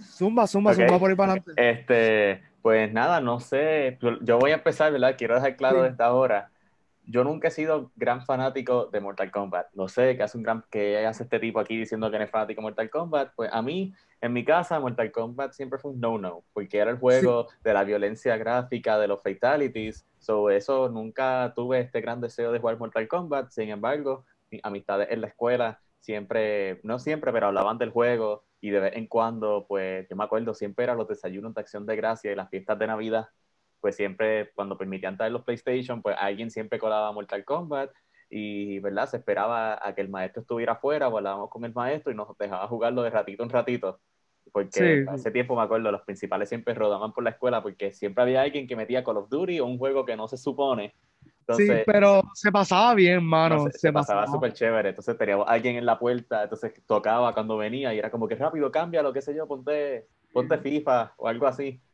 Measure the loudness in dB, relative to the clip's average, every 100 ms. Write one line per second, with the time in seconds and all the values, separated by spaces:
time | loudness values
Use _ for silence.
0 | -10 -2 0 2 2 4 4 6 6 6
1 | 4 4 2 0 -2 2 4 2 2 4
2 | 6 6 4 2 -6 _ 4 4 4 2
3 | 2 2 0 -2 -2 0 2 2 0 0
4 | -2 0 4 6 6 4 2 2 4 4
5 | 4 2 2 2 2 2 2 4 4 2
6 | 4 4 4 2 -2 _ _ _ _ _
7 | -2 0 2 0 -2 -2 0 -2 -4 -4
8 | -2 -2 -2 -2 -2 -2 0 0 0 -4
9 | -6 -6 -6 -4 -4 -4 -6 -6 -4 2
10 | 2 2 -2 -4 -4 -4 -4 -2 0 0
11 | 0 -4 -2 -2 -2 -2 -2 -4 -4 -4
12 | -2 -2 -2 -2 -4 -6 -6 -6 -4 -6
13 | -2 -2 -2 -6 -4 -4 -4 -4 -6 -10
14 | _ _ -4 -2 2 2 2 -2 -2 -2
15 | -4 -4 -6 -6 -10 -10 -10 -10 -10 -6
16 | -4 -2 -6 -10 -12 -10 -4 0 0 2
17 | 4 6 6 2 -2 -4 0 2 2 0
18 | -2 -2 -2 -2 0 -2 -2 -4 0 2
19 | 2 0 -4 0 2 2 0 -4 -8 -10
20 | -18 _ -2 2 4 2 2 0 0 -2
21 | -8 -4 0 0 -2 -4 -2 -2 -2 -4
22 | -6 -6 -8 -4 -4 -2 -2 -4 -4 -4
23 | -2 -4 -2 -4 -4 -6 -6 -4 -4 -2
24 | -4 -6 -10 _ _ -14 -10 -8 -4 -2
25 | -2 -4 -6 -4 0 0 -2 -6 _ _
26 | -10 -8 -4 -2 0 0 -4 -6 -6 -6
27 | -4 -2 0 2 2 2 0 0 -2 2
28 | 2 2 0 -4 _ _ -2 0 0 -2
29 | -2 0 0 0 -2 -2 -2 -4 -2 -6
30 | -8 -6 -2 -2 -2 -6 -6 -2 -2 -2
31 | -4 -6 -8 -10 -10 -10 -10 -10 -6 -4
32 | -2 -4 -4 -6 -6 -8 -6 -4 -2 -4
33 | -2 -2 -4 _ _ _ _ _ -4 -2
34 | -4 0 0 0 -2 -6 -6 -6 -8 -6
35 | -6 -4 -4 -4 -6 -6 -4 -4 -4 -6
36 | -4 -2 -4 -4 -8 -8 -8 -4 -2 -2
37 | -2 -6 -8 -8 -6 -6 -4 -6 -6 -10
38 | _ _ _ -10 -8 -6 -6 -6 -4 -4
39 | -4 -4 -2 -2 0 -2 -4 -4 -6 -6
40 | -6 -6 -8 -8 -8 -4 -2 -2 -2 0
41 | 0 0 -2 -6 -8 -10 -10 -6 -4 -4
42 | -4 -8 -10 -8 -6 -6 -6 -4 -2 0
43 | 0 -2 -2 -6 -2 -2 0 -2 -4 -8
44 | _ _ _ _ _ -4 -2 2 4 4
45 | 2 -4 -2 -2 0 0 0 0 0 -2
46 | -6 -10 -6 -4 -4 -6 -6 -2 0 0
47 | -4 -4 -4 -2 -2 -2 -4 -6 -8 -6
48 | -4 0 2 2 2 -2 -6 -8 -4 -2
49 | -2 -4 -2 -4 -2 -2 -2 -2 -2 -2
50 | -2 -6 -8 -8 -6 -2 0 0 -4 -12
51 | _ _ -20 _ -2 2 4 4 4 6
52 | 8 8 4 0 2 4 4 6 6 8
53 | 6 6 4 4 6 4 2 2 2 2
54 | 2 2 2 0 -2 0 2 2 0 -2
55 | -4 -2 2 2 2 2 2 0 0 2
56 | 2 -2 -2 -4 -4 -6 -8 -10 0 0
57 | 2 2 2 0 -2 -2 -4 -4 -4 -4
58 | -4 -4 -4 -2 -2 -2 -2 -2 -2 0
59 | 0 -2 -6 -6 -8 -8 -4 -4 -2 -6
60 | -10 _ _ -2 0 0 0 -2 2 2
61 | 0 -4 -4 0 0 0 -6 -10 _